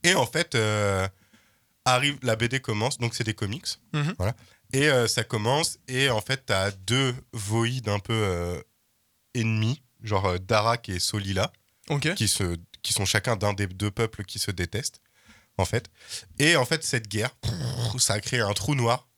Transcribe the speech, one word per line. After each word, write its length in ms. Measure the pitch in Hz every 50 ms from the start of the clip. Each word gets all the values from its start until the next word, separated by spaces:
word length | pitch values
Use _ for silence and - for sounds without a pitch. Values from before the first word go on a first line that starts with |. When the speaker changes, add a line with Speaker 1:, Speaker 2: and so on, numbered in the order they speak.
| -
Speaker 1:
Et 100 | 170 190
en 120 | 185 131
fait, 300 | 117 - - - - -
euh, 500 | 120 110 107 107 107 104 101 98 95 95 95 - _ _ _ _ - _ _ _ _ _ _ _ _ _
arrive, 340 | 131 127 123 135 143 147 -
la 160 | - 123 113 107
B 80 | 117
D 160 | 117 123 135
commence, 360 | - - 113 104 110 123 123 -
donc 160 | 120 117 -
c'est 100 | - 120
des 80 | 110 107
comics, 340 | - - 98 101 160 - - - - _ _
Speaker 2:
Mhm. 240 | - 151 143 147 - -
Speaker 1:
voilà. 160 | 92 101 120 - - - - _ _ _
Et, 160 | - 135 143 151
euh, 200 | 139 127 120 107
ça 160 | - - 110
commence 520 | - - 113 104 113 131 147 165 - - - _ -
et 200 | 127 127 135 139
en 120 | 120 107
fait 240 | - - 131 131 _
t'as 260 | - 104 95 95 101
deux 420 | 101 98 95 95 117 131 139 131 120 127 - _ -
Voïdes 560 | 117 101 98 110 117 117 117 123 131 113 107
un 100 | 101 104
peu, 140 | 98 - 117
euh, 480 | 113 107 98 92 87 87 87 90 71 - _ _ _ _ _ _ _ _ _ _ _ _ _ _
ennemis, 480 | 127 113 113 110 107 107 113 131 - _ _ _ _
genre, 240 | - 113 104 95 98 98
euh, 100 | 90 90
Darak 500 | 92 95 113 107 104 113 120 120 - -
et 120 | 95 90
Solila, 520 | - - - 107 101 95 98 92 95 - _ _ _ _ _ _ _ -
Speaker 2:
Ok. 240 | 147 143 139 151 175
Speaker 1:
qui 160 | 202 113 98
se, 260 | - - 101 87 85 85 85 _ - -
qui 120 | _ - -
sont 100 | - 98
chacun 300 | 92 - 107 - 131 117
d'un 160 | 98 101 104
des 160 | 101 95 101 95
deux 240 | 92 92 104 104
peuples 320 | 101 - 117 110 - - 101
qui 160 | - - 101
se 120 | - -
détestent, 500 | 98 87 90 82 - 104 139 - _ - _ _ _ _ _ _ - - _ _ _ -
en 80 | 95
fait. 240 | - - 113 - - _ _ - - - - - - - -
Et 180 | 143 156 170
en 80 | 156 127
fait, 200 | - 165 156 -
cette 240 | - - 123 110 104
guerre, 220 | 101 107 107 131 -
pff, 160 | _ - 123 117 175 143 120 127 120 117 117 110 123
ça 160 | - - 101
a 80 | 104
créé 180 | - - - 123
un 140 | 113 98 104
trou 220 | - - - 147
noir. 320 | 139 120 117 120 127 - _ _